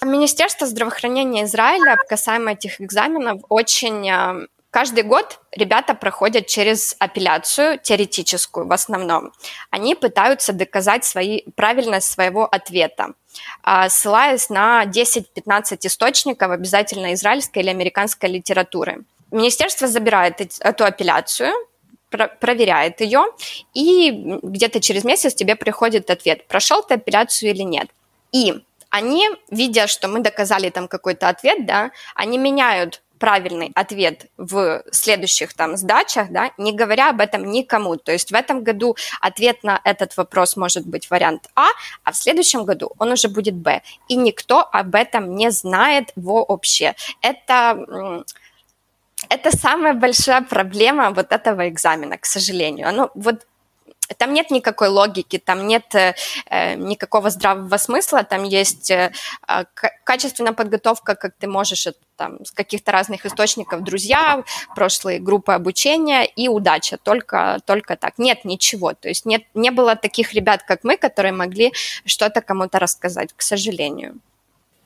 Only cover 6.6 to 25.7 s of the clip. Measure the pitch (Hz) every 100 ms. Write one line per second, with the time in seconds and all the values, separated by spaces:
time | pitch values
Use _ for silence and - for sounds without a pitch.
6.6 | 208 214 - - 190 208 180 160 - -
7.6 | 302 277 - 202 202 - 170 175 - -
8.6 | 175 185 - 190 180 165 - - - -
9.6 | - 196 233 359 247 - 226 269 - 190
10.6 | 185 196 190 240 - 190 190 214 - -
11.6 | 214 247 233 196 - - 185 196 220 190
12.6 | - 180 160 - 92 - _ - - -
13.6 | - 190 190 - 208 214 285 262 - 196
14.6 | 220 233 202 196 240 233 - - 208 208
15.6 | 208 196 185 - 233 277 277 240 190 180
16.6 | 185 202 208 196 180 180 202 269 - 202
17.6 | 185 185 180 - 208 - 185 185 - 185
18.6 | 180 175 - - - _ _ 220 240 247
19.6 | 311 - 262 226 220 202 175 170 190 -
20.6 | 202 226 208 190 180 151 - - - 453
21.6 | 466 _ _ _ _ 214 220 - 240 240
22.6 | 208 156 160 - 220 262 415 - - -
23.6 | - - 320 370 320 214 - 190 185 196
24.6 | 226 220 - 202 233 330 320 - 202 220
25.6 | -